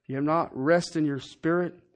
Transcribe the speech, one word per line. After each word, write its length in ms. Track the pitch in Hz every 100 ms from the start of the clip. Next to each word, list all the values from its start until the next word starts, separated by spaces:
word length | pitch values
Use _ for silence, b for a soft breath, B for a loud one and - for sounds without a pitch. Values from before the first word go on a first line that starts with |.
| -
You 100 | 135
have 80 |
not 260 | 147 165 151
rest 420 | - 139 170 175 160
in 80 |
your 160 | 151 139
spirit. 580 | - - 160 175 175 - _